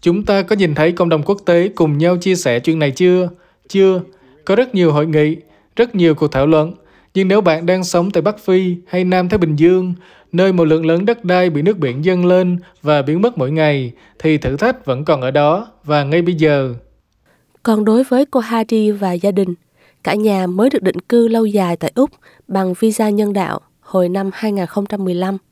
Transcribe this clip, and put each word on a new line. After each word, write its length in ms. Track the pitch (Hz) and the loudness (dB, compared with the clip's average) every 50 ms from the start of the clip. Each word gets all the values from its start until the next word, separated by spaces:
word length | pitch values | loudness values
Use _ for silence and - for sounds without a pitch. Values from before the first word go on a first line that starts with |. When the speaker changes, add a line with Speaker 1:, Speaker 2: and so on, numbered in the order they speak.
Speaker 1:
Chúng 240 | - 170 170 202 208 | 0 0 0 0 0
ta 160 | - 202 196 | 0 0 0
có 140 | 190 190 220 | 2 0 0
nhìn 200 | 202 190 170 147 | 0 2 0 2
thấy 160 | 147 151 170 | 2 2 0
cộng 180 | 175 175 185 170 | 2 0 0 0
đồng 140 | 165 156 151 | 0 0 0
quốc 140 | - 202 202 - | -2 -4 -2 0
tế 240 | - 175 170 175 202 190 | 2 2 2 2 0 0
cùng 220 | - 165 156 147 143 | 0 0 0 2 0
nhau 200 | 160 175 180 175 | 2 2 0 0
chia 180 | 175 190 185 | 0 -2 -2
sẻ 240 | 175 - 139 120 120 | 0 0 -2 -2 0
chuyện 200 | 123 - 160 160 | 0 0 0 0
này 120 | 151 139 | 0 -2
chưa? 380 | 131 - 180 180 180 180 180 175 175 - _ _ _ _ _ _ | 0 2 2 2 2 2 0 -2 -6 -12 _ _ _ _ _ _
Chưa. 340 | - 196 190 190 190 180 180 - - _ _ _ _ _ _ | 0 2 4 4 2 0 -4 -8 -16 _ _ _ _ _ _
Có 100 | - 190 | -2 0
rất 200 | 214 262 254 254 | 0 0 0 0
nhiều 160 | 190 180 165 | 2 2 2
hội 160 | 147 147 151 165 | 2 2 0 0
nghị, 300 | 156 151 151 151 160 160 - _ _ _ _ _ _ | 2 2 2 0 0 -6 -10 _ _ _ _ _ _
rất 200 | - 233 240 - | -2 -2 0 2
nhiều 200 | 196 170 165 151 | 2 2 2 2
cuộc 120 | 147 156 147 | 2 -2 -2
thảo 200 | - 131 139 151 | 0 0 2 2
luận. 260 | 160 156 151 165 180 - _ _ _ _ _ _ _ | 2 2 2 -2 -6 -16 _ _ _ _ _ _ _
Nhưng 140 | 190 196 185 | -2 0 2
nếu 140 | 190 208 | 2 2
bạn 240 | 208 175 160 160 170 | 2 2 0 0 0
đang 180 | 170 185 190 180 | -2 -2 -2 -2
sống 280 | 180 - 175 170 196 | -2 -2 -2 -2 0
tại 100 | 196 175 | -2 -2
Bắc 180 | 156 202 214 208 | -2 -2 -4 -4
Phi 360 | - - 185 185 190 185 175 175 - _ | -2 0 0 0 2 0 -4 -6 -8 _
hay 160 | - 180 185 | -4 -2 -2
Nam 260 | 180 185 185 180 180 | 0 0 0 0 0
Thái 80 | 196 208 | 0 0
Bình 180 | 175 160 151 | 0 0 0
Dương, 380 | 143 160 175 185 185 185 185 175 175 - - - - _ _ | 2 4 4 4 2 0 -2 -6 -10 -12 -20 -20 -20 _ _
nơi 220 | - 170 185 196 190 | -2 0 2 2 2
một 120 | 180 170 | 2 2
lượng 200 | 156 156 160 165 | 2 2 0 2
lớn 200 | 160 165 175 190 | 0 0 0 0
đất 180 | 208 233 226 226 | -2 -2 -2 -2
đai 260 | 175 180 180 180 180 | 0 0 2 2 0
bị 120 | 160 143 | 0 0
nước 160 | 147 190 220 190 | 0 0 0 0
biển 280 | 151 131 120 135 151 | -2 -4 -4 -2 -2
dâng 200 | 185 185 180 175 | -2 0 0 2
lên 320 | 180 180 185 185 180 180 175 - - _ _ | 2 2 2 2 0 -2 -4 -6 -12 _ _
và 200 | _ 147 151 147 | _ 0 0 0
biến 200 | 139 139 156 175 | 0 0 -2 0
mất 160 | 196 240 240 - | 0 -2 -2 -2
mỗi 140 | 131 127 | -4 -2
ngày, 400 | 151 160 156 151 147 139 127 120 120 _ _ _ _ _ | 0 0 0 2 0 0 -4 -8 -12 _ _ _ _ _
thì 180 | - 160 156 147 | -2 0 0 0
thử 200 | - 127 135 135 | 0 -4 -4 0
thách 280 | 202 240 254 254 - | -2 -2 -2 -4 -4
vẫn 200 | - 131 127 151 | -6 -6 -4 0
còn 160 | 147 160 139 | -2 -2 0
ở 100 | 127 127 | -2 -2
đó 400 | 131 147 147 147 160 190 226 233 _ _ _ | 0 2 2 2 2 0 -4 -10 _ _ _
và 200 | 143 151 147 143 | -2 -2 -2 0
ngay 180 | 135 151 170 | 0 0 0
bây 140 | 170 175 180 | 0 0 0
giờ. 380 | 156 160 156 147 143 135 131 120 120 - _ _ _ _ _ _ _ _ _ _ _ _ _ _ _ _ | 0 2 2 2 2 0 -4 -6 -10 -16 _ _ _ _ _ _ _ _ _ _ _ _ _ _ _ _
Speaker 2:
Còn 220 | - 220 214 214 | 0 0 2 2
đối 180 | 208 220 233 262 | 2 2 2 0
với 220 | - 254 247 285 | 0 0 0 0
cô 140 | 277 - 262 | 0 0 -4
Hadi 520 | 226 226 233 226 220 220 233 220 214 214 | -2 -2 -2 -4 -2 0 0 0 0 0
và 220 | 208 202 202 185 180 | -2 -2 -4 -4 -4
gia 180 | 175 175 202 | -2 -2 -2
đình, 220 | 196 190 196 180 175 _ _ _ _ _ _ _ _ _ _ | 0 0 -2 -2 -4 _ _ _ _ _ _ _ _ _ _
cả 120 | - 190 | -4 -2
nhà 320 | 208 214 214 202 190 185 180 | 0 0 0 0 0 -2 -2
mới 220 | 180 190 214 269 | 0 0 0 0
được 120 | 285 262 | 0 0
định 180 | 196 165 - - | -2 -2 -4 -4
cư 280 | - _ - 233 233 233 | -6 _ 2 2 2 2
lâu 180 | 226 226 226 | 2 0 0
dài 300 | 214 202 208 190 175 175 165 | 0 0 0 0 0 -4 -4
tại 140 | - 160 - | -6 -6 0
Úc 140 | - 262 302 _ _ _ - _ _ _ _ | 0 -2 -2 _ _ _ -20 _ _ _ _
bằng 260 | 190 190 190 185 180 - | -4 -4 -2 -2 -2 0
visa 300 | - 220 214 - 226 214 | 0 -2 0 0 -2 0
nhân 240 | 202 208 214 208 202 | 0 0 -2 -2 -2
đạo 260 | 196 185 160 - - _ _ _ _ | -2 -4 -4 -6 -8 _ _ _ _
hồi 300 | _ - - 190 180 175 | _ -4 0 0 0 0
năm 200 | 180 196 196 196 190 | -2 -4 -6 -6 -8
hai 180 | - - 220 | -6 -6 -4
nghìn 140 | 202 202 180 | -4 -4 -6
không 200 | 170 - 208 202 | -4 -4 -6 -6
trăm 200 | 202 - 202 196 | -6 -6 -6 -4
mười 100 | 185 180 | -4 -4
lăm. 220 | 175 185 190 196 190 _ _ | -4 -4 -4 -6 -8 _ _